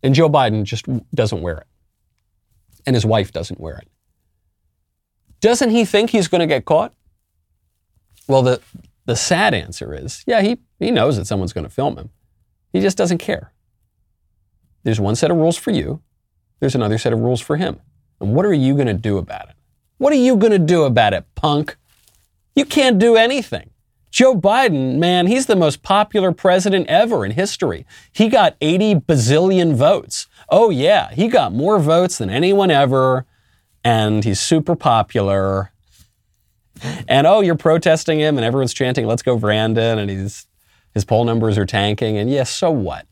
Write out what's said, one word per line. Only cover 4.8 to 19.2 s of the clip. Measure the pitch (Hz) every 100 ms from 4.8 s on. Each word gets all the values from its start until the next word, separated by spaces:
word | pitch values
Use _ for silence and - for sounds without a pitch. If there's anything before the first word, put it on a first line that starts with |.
| _ _ _ _ _ _
Doesn't | 214 240 254
he | 226 214
think | 202 226
he's | 220 170
gonna | 175 165
get | 139 -
caught? | 156 214 _ _ _ _ _ _ _ _ _ _ _ _ _ -
Well, | 135
the, | 127 127 _ - - _ -
the | 117
sad | - 185 208
answer | 120 - - 57
is, | 71 67 - -
yeah, | 220
he, | 202 240 _ _
he | 220
knows | 240 120 123
that | 87
someone's | 104 92
gonna | - 76
film | - 139 -
him. | - _ _ _ _ _ _
He | 185
just | 196 190
doesn't | 180 170
care. | - - - _ _ _ _ _ _ _ _ _ _ _ _ _
There's | - 107
one | 101 117
set | 156
of | 170
rules | 160 170
for | -
you. | 196 147 151 _ _ _ _ _ _
There's | 139 127
another | 107 107
set | 127
of | 113
rules | 117 123
for | - 147
him. | 185 - _ _ _ _
And | 98
what | 127 202
are |
you | 165 131 143
gonna | 127
do | 98 110
about | 98